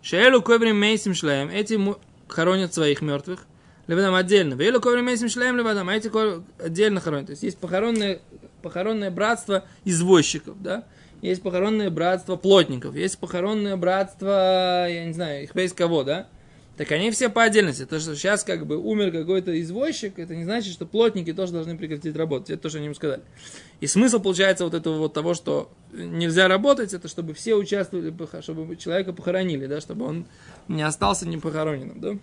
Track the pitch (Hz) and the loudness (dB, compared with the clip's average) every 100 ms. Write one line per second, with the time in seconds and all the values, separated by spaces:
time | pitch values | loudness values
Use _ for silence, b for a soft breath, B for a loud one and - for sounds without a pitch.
0 | - 175 247 262 233 233 226 208 208 220 | -2 4 6 6 6 4 6 4 2 2
1 | 208 175 151 139 143 190 208 220 196 202 | 0 -2 0 0 -2 -4 -2 0 0 -2
2 | - - - - 170 190 180 165 151 139 | -12 -20 -10 0 2 2 0 0 2 2
3 | 151 143 160 180 - b b b - 170 | -2 -4 -6 -12 -14 b b b -2 0
4 | 196 185 185 202 160 127 180 247 247 240 | 4 2 6 4 4 2 2 4 4 2
5 | 247 240 233 247 247 247 226 202 180 220 | 2 0 -2 0 0 2 0 0 0 -2
6 | 220 220 214 170 185 - 165 165 214 190 | -2 0 0 -2 -12 -10 -6 2 2 2
7 | 170 143 139 143 226 - 165 185 226 226 | -2 -4 -6 -8 -8 -6 -4 -2 0 0
8 | 202 185 - - - - 170 170 202 220 | 0 -4 -10 -20 -20 -16 -10 -6 -4 -2
9 | 196 180 214 233 - 190 B B 196 170 | -4 -2 0 0 0 -2 B B -2 0
10 | 175 180 135 151 - - 175 202 - B | 8 6 6 -4 -10 -12 -8 -8 -8 B
11 | B B 180 185 190 180 202 220 202 160 | B B -4 -2 -2 0 2 2 0 0
12 | 170 185 - 180 190 196 151 127 139 139 | 0 0 -2 -2 6 6 6 -2 -6 -4
13 | 190 - 170 175 190 214 202 190 175 190 | -4 -4 -6 -4 -2 -2 -2 0 0 0
14 | 190 - 190 196 190 185 185 180 175 170 | -2 -4 0 2 4 4 2 0 0 -4
15 | 170 165 165 143 143 - 185 180 170 165 | -6 -6 -6 -6 -6 -4 -4 0 2 2
16 | 135 160 226 b b b b - - 151 | 0 -4 -6 b b b b -12 -2 0
17 | 214 214 247 214 226 214 180 127 131 156 | 0 0 0 4 4 6 4 -2 -6 -6
18 | 160 147 185 208 - 170 156 151 202 214 | -6 -4 0 0 -2 -6 -4 -4 -2 0
19 | 196 165 165 190 180 165 165 196 294 - | 0 -2 0 0 0 -4 -4 -2 -4 -4
20 | 208 190 170 165 170 226 196 170 170 214 | -8 -10 -10 -8 -4 -4 -4 -10 -4 2
21 | 233 214 165 165 185 170 160 165 151 151 | 2 2 -6 -4 -4 -4 -6 -8 -8 -6
22 | 160 151 160 131 - 160 160 151 147 143 | -6 -4 -2 -2 -4 -8 -6 -6 -8 -6
23 | 156 131 - B B B B B 143 185 | -4 -6 -10 B B B B B 0 4
24 | 247 220 190 180 196 185 175 165 160 156 | 4 4 0 2 2 2 0 -2 -2 -2
25 | 156 151 165 170 - 147 - _ - - | -2 -2 -2 -4 -2 -2 -4 _ -20 -14
26 | 175 165 170 165 185 190 277 269 208 180 | -8 -2 2 4 6 6 4 2 0 -6
27 | 160 - 165 151 226 214 202 202 185 180 | -10 -10 -10 -8 0 0 2 -2 -2 -4
28 | 160 165 165 160 156 160 160 170 175 175 | -6 -8 -12 -12 -10 -10 -10 -10 -2 -2
29 | 185 170 - 185 185 147 135 147 - - | -2 -6 -2 0 0 -2 -4 -8 -8 -8
30 | 254 165 - B B B - 160 151 156 | -6 -6 -10 B B B -8 -4 -2 0
31 | 202 196 170 160 160 156 156 143 131 - | 0 0 -4 -6 -6 -4 -4 -4 -8 -10
32 | - 202 | -8 -8